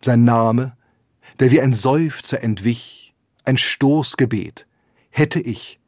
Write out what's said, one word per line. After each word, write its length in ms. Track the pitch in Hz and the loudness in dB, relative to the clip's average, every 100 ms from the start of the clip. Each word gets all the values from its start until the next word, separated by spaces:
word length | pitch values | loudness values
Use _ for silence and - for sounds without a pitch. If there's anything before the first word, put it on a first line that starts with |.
Sein 220 | - 120 | 2 4
Name, 540 | 117 117 113 113 131 - _ _ _ _ - - | 4 4 2 0 -4 -10 _ _ _ _ -20 0
der 100 | 131 | 4
wie 100 | 151 | 4
ein 140 | 135 | 2
Seufzer 680 | 117 131 143 160 139 - - | 0 0 0 0 -6 -8 -6
entwich, 720 | 117 101 101 117 - - - _ _ _ | -4 -4 -2 -4 -8 -20 -20 _ _ _
ein 140 | - 127 | -2 -2
Stoßgebet, 1080 | - - 139 151 143 - 123 110 - - _ _ _ _ _ | -2 -2 0 0 -2 -2 -2 -2 -8 -16 _ _ _ _ _
hätte 300 | - 151 170 | -2 0 0
ich 400 | 131 107 - - | -6 -10 -12 -20